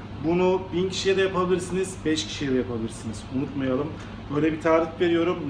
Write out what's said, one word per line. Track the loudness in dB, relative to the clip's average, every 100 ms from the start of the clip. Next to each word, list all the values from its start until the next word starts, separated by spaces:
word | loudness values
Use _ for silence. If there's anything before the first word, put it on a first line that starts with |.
| -12 -4
Bunu | 0 4 4 2 0
bin | -2 -2
kişiye | 0 2 2
de |
yapabilirsiniz, | 2 2 2 0 0 -2 -2 -2 -2
beş | 0 -2
kişiye | -4 0
de | 0
yapabilirsiniz. | 0 -2 -4 -6 -8 -8 -6 -4
Unutmayalım. | -4 -2 0 0 -2 -6 -10 -12 -4 0
Böyle | 2
bir | 2
tarif | 4 4 4 0
veriyorum. | 2 4 2 0 0